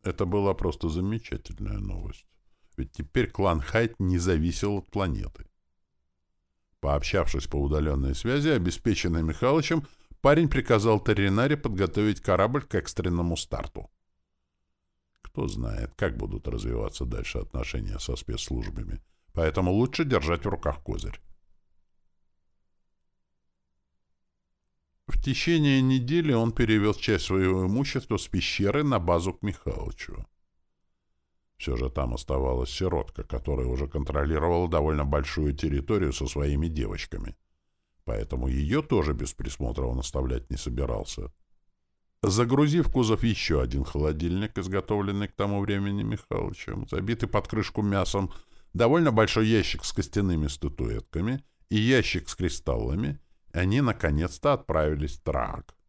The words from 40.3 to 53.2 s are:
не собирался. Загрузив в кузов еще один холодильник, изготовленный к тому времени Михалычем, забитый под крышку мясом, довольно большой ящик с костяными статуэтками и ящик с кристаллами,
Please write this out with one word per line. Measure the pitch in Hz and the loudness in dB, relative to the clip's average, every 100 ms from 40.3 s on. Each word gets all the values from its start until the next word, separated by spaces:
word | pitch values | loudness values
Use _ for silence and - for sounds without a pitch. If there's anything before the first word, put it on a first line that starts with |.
| 60 - | -4 -6
не | - | -8
собирался. | - 60 65 53 50 - - _ _ _ _ _ _ _ _ _ | -6 -4 -4 -4 -6 -10 -12 _ _ _ _ _ _ _ _ _
Загрузив | - 104 120 135 147 170 151 | 2 2 4 4 4 4 4
в | |
кузов | 135 110 110 | 2 2 2
еще | 117 104 - 76 | 2 0 0 0
один | 64 67 | 0 -2
холодильник, | 71 73 76 78 85 92 104 - | -4 -2 -2 0 -2 -2 -2 -6
изготовленный | 92 95 - 104 98 101 101 | -2 -4 0 -2 0 -2 -4
к | - | -2
тому | 101 101 | -2 0
времени | 101 101 101 101 | 0 -2 -2 -2
Михалычем, | 107 107 - - - - - - - | -4 -6 -6 -4 -4 -8 -10 -8 -4
забитый | - - 117 113 | -4 -2 -2 0
под | 107 - | -2 0
крышку | 107 - - | -4 -2 -2
мясом, | 104 98 92 98 95 - - - - | 0 2 0 0 -4 -8 -18 -20 -12
довольно | 90 117 165 156 | 2 4 6 6
большой | 110 107 113 110 | 6 4 4 4
ящик | 110 87 - | 4 2 -4
с | - | -4
костяными | - - 104 98 80 73 | -4 -2 0 2 2 0
статуэтками | - - - 58 55 - 80 101 135 - _ _ | -2 -6 -4 -4 -4 -6 -4 -2 -4 -8 _ _
и | 107 | 2
ящик | 113 127 - - - | 4 4 4 -4 -6
с | - | -2
кристаллами, | 90 - - 60 57 82 139 143 | -2 -2 -2 -2 0 -2 -4 -6